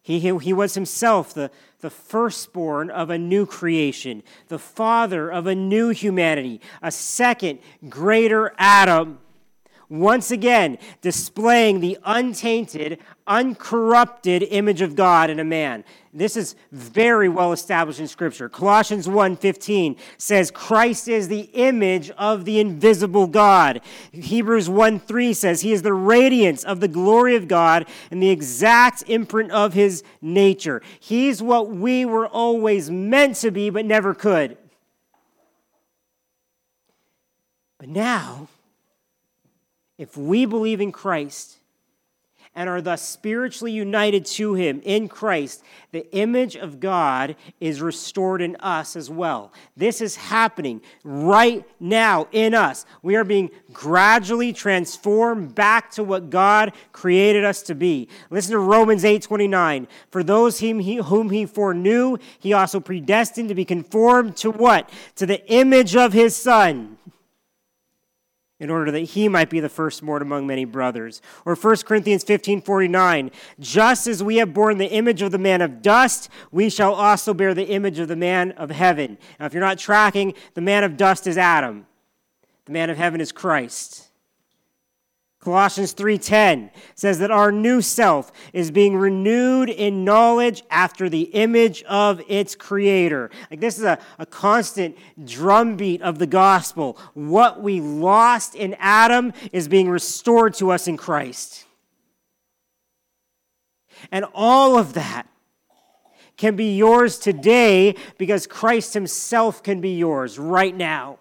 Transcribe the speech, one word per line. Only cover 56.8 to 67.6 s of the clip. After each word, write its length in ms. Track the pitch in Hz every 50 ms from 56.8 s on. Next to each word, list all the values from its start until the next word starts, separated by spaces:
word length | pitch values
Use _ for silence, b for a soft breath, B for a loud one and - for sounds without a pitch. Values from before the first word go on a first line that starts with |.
| B B _
created 500 | - - 185 180 185 196 208 208 208 202
us 180 | 202 196 - -
to 120 | - 165
be. 320 | 135 170 180 160 131 117 B B B B B
Listen 240 | 160 196 185 185 226
to 60 | 214
Romans 440 | 190 190 214 226 226 220 214 196 165
eight 200 | 214 208 208 -
twenty-nine. 600 | - 214 208 208 196 196 185 175 160 147 135 123 B B B B B
"For 120 | - 185 170
those 380 | 156 202 220 233 240 220 -
whom 180 | 208 226 226 220
he, 160 | 185 190 226
whom 340 | 240 190 143 190 220 226 202
he 160 | 196 214 208
foreknew, 720 | 196 - 208 208 196 175 175 180 196 226 240 247 262 254 B B B B B
he 140 | - 196 208
also 260 | 202 190 185 - 196
predestined 680 | - - 185 180 143 131 202 220 233 - - 233 233 214
to 60 | 202
be 100 | 180 185
conformed 720 | - 180 170 156 _ - 220 226 240 247 247 240 220 170
to" 120 | - - 220
what? 400 | 214 220 233 247 214 170 - B B B B B B
"To 80 | - 190
the 200 | 175 202 - - -
image 440 | 220 247 262 269 262 262 254 180 175
of 180 | 247 247 233 185
his 240 | 226 233 226 -
Son, 580 | - - 254 240 220 196 175 147 123 110 104 110 _ _ 175 _ _ _ _ _ _ _ _ _ _